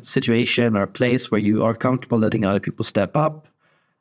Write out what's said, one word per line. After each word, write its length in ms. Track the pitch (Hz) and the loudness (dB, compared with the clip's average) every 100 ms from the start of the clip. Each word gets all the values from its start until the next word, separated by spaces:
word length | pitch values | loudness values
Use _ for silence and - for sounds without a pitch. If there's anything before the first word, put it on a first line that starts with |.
situation 720 | - - 123 117 120 - 120 104 | -4 -2 0 0 2 2 2 2
or 80 | 95 | -2
place 460 | - 123 127 - | 0 0 0 0
where 100 | 107 | 0
you 220 | 104 110 | 2 2
are 100 | 110 | 0
comfortable 460 | 113 127 127 - 113 | 0 0 -2 0 0
letting 260 | 107 117 98 | 2 2 0
other 140 | 98 | 0
people 240 | - - | -2 -6
step 340 | - 107 92 151 | -4 -2 -2 0
up. 300 | 156 156 - _ _ _ _ _ | -2 -4 -20 _ _ _ _ _